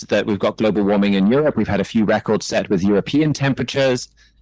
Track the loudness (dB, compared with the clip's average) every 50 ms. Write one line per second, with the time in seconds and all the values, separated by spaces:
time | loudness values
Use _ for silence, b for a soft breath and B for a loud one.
0 | -6 -2 -2 0 0 -2 -2 -2 -2 -2 -2 0 0 0 0 0 0 2 2 2
1 | 2 2 2 2 2 2 2 2 2 0 0 0 -2 -2 -2 -2 -2 -2 0 0
2 | 2 2 0 0 0 0 -2 -2 -2 -2 -4 -2 0 0 0 0 2 2 2 0
3 | 0 0 0 0 2 0 0 0 -2 -2 -2 -2 -4 -4 -2 0 0 2 0 -2
4 | -4 -10 b b b b b b